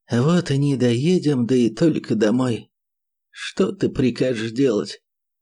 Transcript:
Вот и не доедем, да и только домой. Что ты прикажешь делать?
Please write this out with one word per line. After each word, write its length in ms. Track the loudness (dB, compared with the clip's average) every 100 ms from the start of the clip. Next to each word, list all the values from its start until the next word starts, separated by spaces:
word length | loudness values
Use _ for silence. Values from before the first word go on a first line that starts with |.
| -4
Вот 400 | 0 2 2 0
и 80 | 0
не 180 | 0 2
доедем, 720 | 0 2 2 2 2 0 2
да 80 |
и 160 | 2 2
только 460 | 2 0 0 -2 0
домой. 560 | 2 2 0 -4 -8 _ _ _ _ _ _
Что 400 | -16 -8 -4 -2
ты 180 | -2 -4
прикажешь 600 | 0 -2 0 -2 -2 -4
делать? 500 | 0 0 0 -4 -10 _ _ _ _